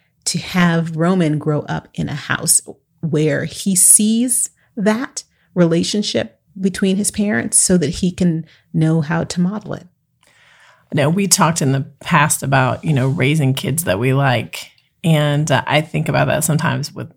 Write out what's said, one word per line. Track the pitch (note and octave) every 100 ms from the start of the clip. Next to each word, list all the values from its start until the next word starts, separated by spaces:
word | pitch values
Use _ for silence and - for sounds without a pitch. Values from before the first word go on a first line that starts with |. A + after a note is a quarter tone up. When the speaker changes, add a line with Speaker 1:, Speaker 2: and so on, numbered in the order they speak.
| _ _ -
Speaker 1:
to | D#3+
have | - F#3 F3 E3+ E3 D#3+
Roman | E3+ F#3 D#3+ D3+
grow | D3+ D3
up | - D#3 -
in | - -
a |
house | C#3 - - - - - - _ -
where | D#3+ D3+ D#3 C#3+
he | D#3 - G3
sees | F3+ - - G#3+ A3+ B3 - - _ _ -
that | G3+ A3 C#4 - - _ _
relationship | F3+ E3+ E3 F3+ G#3 G#3 - A3+ _ _ -
between | F#3+ F#3 G3 F#3+
his | G3
parents | - G3+ A#3 A3 -
so | - F#3
that | D3
he | - F3+
can | F3+ F3+ D#3+ - _ _
know | D#3+ D#3+ D#3+
how | D3 E3
to | C#3+ F3+
model | F3 G#3+ D#3
it. | - - _ _ _ _ _ _ _ - _ -
Speaker 2:
Now, | B2 C#3
we | F3+ G3
talked | - E3 E3
in | C#3
the | C#3 C3+ -
past | - D#3+ D3+ -
about, | C#3 C3+ B2+ -
you | E3
know, | C#3+ C3
raising | C3 B2+ D#3 C3+
kids | C3 C3 C3+
that | E3 F#2+
we | B2+
like. | C3+ C#3 A#2+ F2+ - - _ _ _
And, | E3 D#3 D3 D3 D3+
uh, | C3 -
I | D3
think | D#3 D#3 D#3
about | C3+ B2
that | -
sometimes | E3 D#3+ - B2+ C#3+
with, | - -